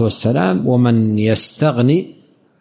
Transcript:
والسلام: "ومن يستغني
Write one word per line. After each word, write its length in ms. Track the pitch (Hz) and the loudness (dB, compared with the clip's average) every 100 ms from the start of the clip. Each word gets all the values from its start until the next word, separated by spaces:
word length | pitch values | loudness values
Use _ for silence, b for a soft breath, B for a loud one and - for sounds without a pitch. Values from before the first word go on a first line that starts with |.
والسلام: 680 | 110 - - 135 185 185 127 | -2 -2 -2 0 0 -2 0
"ومن 520 | 123 120 117 110 107 | 2 2 2 0 0
يستغني 960 | 107 110 - - 151 120 123 170 - - _ _ _ _ | 0 0 -2 -2 -2 2 2 0 -2 -14 _ _ _ _